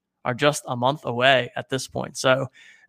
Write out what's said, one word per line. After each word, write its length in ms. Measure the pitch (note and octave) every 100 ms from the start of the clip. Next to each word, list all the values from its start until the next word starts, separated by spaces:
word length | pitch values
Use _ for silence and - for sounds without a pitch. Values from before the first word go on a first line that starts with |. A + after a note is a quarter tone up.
| _ _
are 100 | -
just 300 | A#2 D3 C#3 -
a 80 | B2
month 300 | B2 D3 C3+
away 460 | A#2+ C3 C3 A#2+ -
at 140 | -
this 180 | C3 -
point. 280 | B2+ - -
So 300 | C3+ C3 C3 _ - _